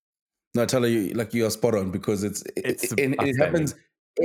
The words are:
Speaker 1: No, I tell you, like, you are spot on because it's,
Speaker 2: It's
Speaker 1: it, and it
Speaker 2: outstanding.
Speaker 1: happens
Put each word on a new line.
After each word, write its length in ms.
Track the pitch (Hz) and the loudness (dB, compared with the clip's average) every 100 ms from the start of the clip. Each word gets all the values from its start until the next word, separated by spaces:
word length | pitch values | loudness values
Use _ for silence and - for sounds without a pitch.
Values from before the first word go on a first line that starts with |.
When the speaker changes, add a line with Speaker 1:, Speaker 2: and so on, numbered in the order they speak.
| _ _ _ _ _ 120 | _ _ _ _ _ 0
Speaker 1:
No, 60 | |
I 40 | 113 | 2
tell 200 | 127 120 | 2 4
you, 260 | 113 95 | 2 0
like, 200 | 113 107 | -2 -2
you 100 | 120 | 0
are 60 | 110 | 0
spot 240 | - 120 | 2 2
on 160 | 107 95 | 2 0
because 320 | 95 - 101 | -2 -2 0
it's, 220 | 101 101 - | -2 -6 -8
Speaker 2:
It's 300 | - - - | -4 -4 -2
Speaker 1:
it, 160 | - 113 | -4 -2
and 140 | 135 | -2
it 40 | 139 | 0
Speaker 2:
outstanding. 220 | 139 127 | 0 0
Speaker 1:
happens 340 | 160 165 151 - _ _ _ - | 0 0 -2 -6 _ _ _ -2